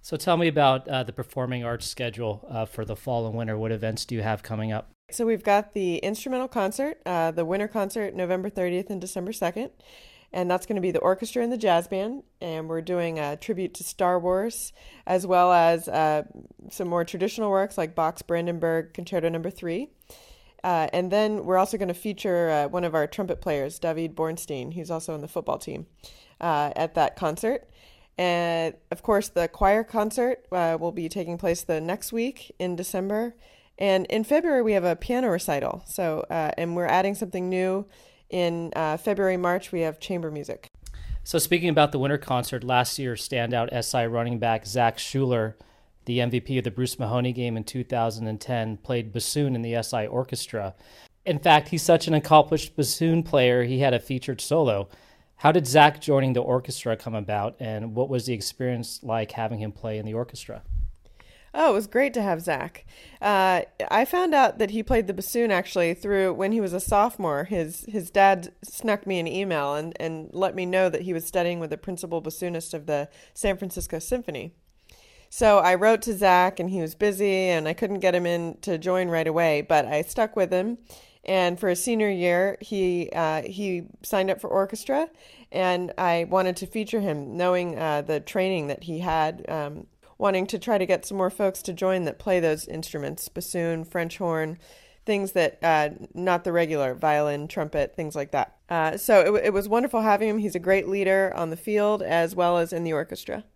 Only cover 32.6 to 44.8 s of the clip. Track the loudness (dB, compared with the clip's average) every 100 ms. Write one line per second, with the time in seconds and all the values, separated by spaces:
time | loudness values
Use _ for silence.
32.6 | -6 -4 -6 -6 -4 -4 -4 -8 -20 _
33.6 | _ -2 2 2 2 -2 2 2 4 2
34.6 | 4 2 2 0 0 0 2 0 0 -2
35.6 | -2 -6 -10 -4 -2 -2 -4 -4 -2 -2
36.6 | -4 -2 2 2 2 -2 -6 -4 -2 0
37.6 | 0 -2 -6 -16 -20 _ _ -2 0 -2
38.6 | -6 -4 -2 -2 -2 0 2 2 0 0
39.6 | -2 -4 -2 -4 -6 -6 -4 -8 -10 -12
40.6 | -14 -20 -18 -14 -8 -8 -2 -2 2 2
41.6 | 4 4 4 2 0 -2 -2 -2 -2 -6
42.6 | 0 2 2 -2 -6 -6 -4 -2 0 0
43.6 | -2 -2 -2 -2 0 0 -2 -2 0 0
44.6 | -2 2